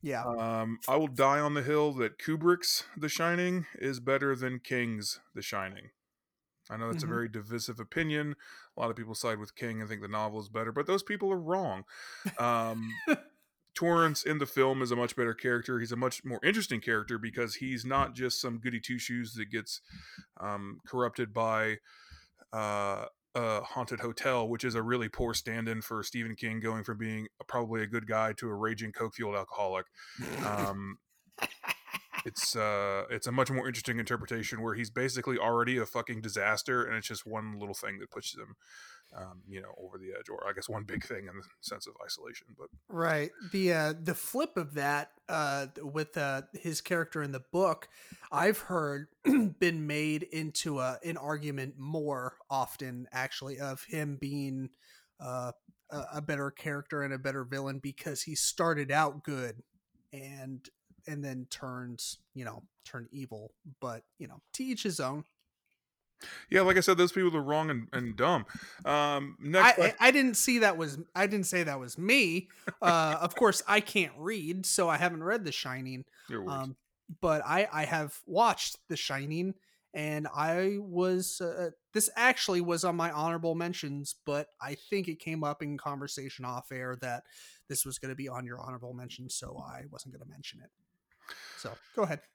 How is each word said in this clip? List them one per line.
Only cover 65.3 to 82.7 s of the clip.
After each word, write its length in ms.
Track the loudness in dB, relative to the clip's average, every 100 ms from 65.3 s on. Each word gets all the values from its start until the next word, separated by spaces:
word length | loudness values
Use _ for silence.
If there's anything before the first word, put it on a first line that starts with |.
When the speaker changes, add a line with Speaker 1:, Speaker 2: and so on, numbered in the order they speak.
| _ _ _ _ _ _ _ _ _ -14 -14 2
Speaker 2:
Yeah, 100 | 6
like 160 | 8 8
I 40 |
said, 160 | 8 6
those 160 | 6
people 220 | 6 2 2
are 60 |
wrong 280 | 2 2 2
and, 180 | -2 -4
and 220 | -6 -4 2
dumb. 300 | 4 4 0 -12 -16 -6 0
Um, 520 | 4 4 2 -2 -6
next 400 | 2 10 10 10
Speaker 1:
I, 20 |
Speaker 2:
I 40 | 6
Speaker 1:
I, 60 | 8 8
I 40 |
didn't 240 | 10 6 4
see 240 | 4 6
that 180 | 6 6
was, 220 | -2 -4 -6 2
I 100 | 2
didn't 180 | 4 2
say 160 | 2
that 160 | 0 -2
was 180 | -6 -4
me. 520 | 6 6 6 2 -4 -10 -10 2
Uh, 360 | 6 6 6 2
of 140 | 0 6
course, 280 | 6 6 6
I 120 | 4
can't 320 | 6 2 2 -2
read, 480 | -4 -2 -2 -2 0
so 240 | 4 4
I 80 | 4
haven't 260 | 2 2
read 220 | 0 0 -2
The 60 |
Shining. 500 | -4 -4 -6 -6 -8 -12 -20 -10
Speaker 2:
Your 160 | -6
words. 100 | -4 -4
Speaker 1:
Um, 120 | -6 -10 _ _ _ 0
but 200 | 2 4 4
I, 220 | 4 4
I 140 | 2 0
have 340 | 0 -2 -8 0
watched 500 | 6 6 6 -2 -6 _
The 80 | -4
Shining, 560 | -2 -2 -2 0 -2 -4 _ _ _
and 340 | -4 -2 -2 -2
I 480 | 0 2 4 2 0
was, 600 | -2 2 4 4 0 -2
uh, 280 | -4 -2 -4 -6 _
this 160 | 2 2 6
actually 420 | 6 6 4 2
was 220 | 4